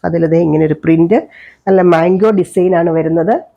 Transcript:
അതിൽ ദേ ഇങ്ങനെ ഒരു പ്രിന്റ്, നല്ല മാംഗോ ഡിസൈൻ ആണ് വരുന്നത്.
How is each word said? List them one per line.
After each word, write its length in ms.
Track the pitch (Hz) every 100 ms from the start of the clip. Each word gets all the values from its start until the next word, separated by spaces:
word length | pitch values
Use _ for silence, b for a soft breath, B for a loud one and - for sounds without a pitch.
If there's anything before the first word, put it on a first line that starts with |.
| 180
അതിൽ 160 | 165 165
ദേ 60 | 165 165
ഇങ്ങനെ 180 | 151 156
ഒരു 80 | 151
പ്രിന്റ്, 360 | 165 165 170 233 - B B B -
നല്ല 140 | 190 180
മാംഗോ 380 | 165 170 185 220
ഡിസൈൻ 420 | 202 170 - 180 175
ആണ് 100 | 170
വരുന്നത്. 420 | 165 160 165 165 294 -